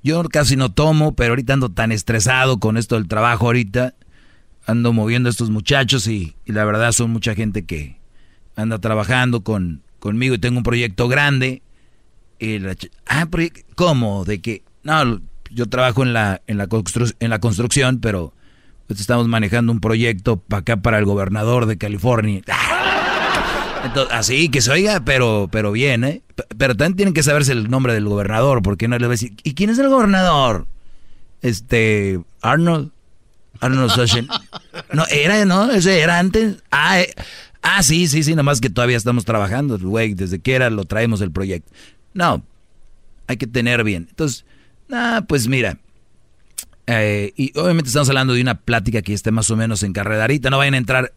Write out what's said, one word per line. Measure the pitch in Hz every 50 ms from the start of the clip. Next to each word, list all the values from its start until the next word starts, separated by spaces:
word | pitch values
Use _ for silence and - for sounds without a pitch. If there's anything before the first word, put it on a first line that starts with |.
Yo | - 139 160 170 175
casi | 135 - 156 143 117 139
no | 135 131 120
tomo, | - - 147 156 156 156 151 156 -
pero | - 120 117
ahorita | 117 131 123 113 135
ando | 139 127 117
tan | 87 - 117 110
estresado | 113 104 - - 113 110 98 127 127 131 131 131 127 101
con | - 110 107
esto | 113 113 - 120
del | 113 101 80
trabajo | 110 107 113 120 120 107 120
ahorita. | 120 117 123 117 98 98 123 127 127 - _ - - - - - - - _ - - - - -
Ando | - 113 117 120 120
moviendo | 117 113 107 110 117 123 127 120
a |
estos | 107 - 120 110
muchachos | 107 107 92 - 143 139 135 107 139 131 92 113
y, | 110 101 87 78 - - -
y | -
la | 107 107 107
verdad | 107 104 110 117 120
son | 113 - 117 113
mucha | 113 113 - 117 107
gente | 90 113 107 95 110 -
que | - 87 78 73 67 - - - - _ - - - _ _ - - -
anda | - 107 113 113 104
trabajando | 90 113 110 107 104 - 127 127 127 123 120 117
con, | 95 - 110 101 90 87 80 71 _ - - -
conmigo | - 104 104 113 127 131 127
y | 104
tengo | 101 123 123 123
un |
proyecto | 113 120 117 120 120 113 90 - 120 120
grande. | 127 143 147 143 139 131 127 131 127 - - - - _ - - _ _ _ _ _ - _ - _ _
Y | 113 110 110 104
la | 95 95 95
ch-, | - - - - - -
ah, | - 131 147 165 160
proye-, | 175 170 165 170 - - - - -
¿cómo? | - 175 175 156 127 117 107 101 98 92
¿De | 90 107 90
qué? | - 117 110 95 - _ _ _ _
No, | 143 156 160 143 120 113 95 - - - - - -
yo | - 117 120
trabajo | 104 120 123 127 127 107 131
en | 131 123
la, | 117 113 107 101 95 - -
en | - 107 101
la | 101 85
constru-, | 110 110 98 - - 120 120 117 - _
en | 113 117
la | 117 110
construcción, | - 117 107 85 117 113 - 147 135 127 131 117
pero | - 113 101 92 82 71 _ _ - - - _ _ - - - -
pues | - 104 98
estamos | 101 - 123 120 117
manejando | 117 117 113 107 98 101 120 117 117
un | 117 110
proyecto | - 113 110 110 120 117 110 90 - - 113 87
pa' | - - 110 101
acá | 82 - 117 98
para | 92 123 110 104
el | 104
gobernador | 98 101 101 98 95 98 107 107 113 120 123 117
de | 107 110 90
California. | - 104 104 101 - 127 123 113 107 107 101 95 -
<laughs> | - - - - - - - - - - - - - - - - - - - - - - - - - - - -
Entonces, | 131 117 139 135 - 117
así | 117 107 104 127 139 170 160
que | 123 139
se | 110 117
oiga, | 139 175 196 214 208 180 117
pero, | 147 139 131 123 117 110 104 101 85
pero | - 110 107 104
bien, | 101 113 131 143 127 113 120
¿eh? | 139 165 233 _ _ -
P-, | - - _ - -
pero | 139 131 120
también | 95 147 170 190
tienen | 185 202 196 160
que | 160
saberse | 143 147 143 151 143 131
el | 135 117 107 110
nombre | 127 135 135 127 113
del | 110 104 104
gobernador, | 104 101 101 98 110 110 123 143 135 120
porque | 92 98 101 87 113 113
no | 123 120
le | 123
va | 120
a | 123
decir, | 110 120 120 101 - _
"¿Y | 151 131
quién | 143 196 214
es | 226 247
el | 277 269
gobernador?". | 269 262 226 202 196 190 185 180 160 143 135 123 107 90 - - - - - - - - - - - - - - - -
Este, | - 123 113 87 113 - 123 117 113 110 107 104 101 98 95 90 82 - - -
Arnold. | - 113 131 151 170 170 165 160 139 156 - - _ - - - _ _ _ - - - _ -
Arnold | - 127 131 135 131 117
Schwarzenegger. | 110 123 120 113 110 117 120 139 - - - - - - - - - 170 - -
No, | - 143 165
era, | - 160 147 143 170 202 214 208
¿no? | 190 180 190 208 254
Ese | 262 196 165 190 190 170
era | 151 170 175 175
antes. | 180 190 170 220 220 214 190 - - _
Ah, | - 139 151 170 190 180
eh, | 180 - - - - - - - - - - _
ah, | - 160 180 202
sí, | 180 170 156 165 175 160
sí, | 135 160
sí, | 156 147 165
nomás | 156 139 143 147 117
que | 110 127
todavía | 87 120 120 123 123
estamos | 117 104 123 120 120 101
trabajando, | - 113 110 101 95 104 127 147 143 120 95
güey, | 92 92 104 113 113 110 101
desde | 90 98 90 92 90
que | - 127 131
era | 131 131 120
lo | 110 104 95
traemos | - 101 107 117 117 113 95
el | 104 92
proyecto. | 76 95 98 95 92 85 - - _ - - - - - _ _ -
No, | 190 175 165 113 67 - - - _ _ _ - - - - - - - - - - -
hay | - 127
que | 107 135
tener | 113 117 127 117 120 120 120 110
bien. | 107 98 85 85 -
Entonces, | - - 156 143 113 - - _ - - _ - _ _ - -
ah, | 269 240 240 233 233 226 - -
pues | 156 143 110 117
mira, | 135 127 117 98 73 - _ _ _ - _ _ - - _ _ _ _ - _ - - - - - _ _
eh, | - 117 113 107 104 104 104 101 101 -
y | - 135 135 - 147
obviamente | 165 180 170 165 147 127
estamos | 113 147 143 131
hablando | 139 131 131 131 123
de | 123
una | 123 131 113
plática | - _ - 117 117 92 117 113 110
que | 92 -
esté | 104 101 - 113
más | 110 113 107 -
o | 113
menos | 107 113 113 110 95
encarreradita, | 104 98 87 101 101 101 107 107 110 117 143 151 120 135
no | 135 135
vayan | 139 139 135
a | 131
entrar | 123 98 131 127 127 123 -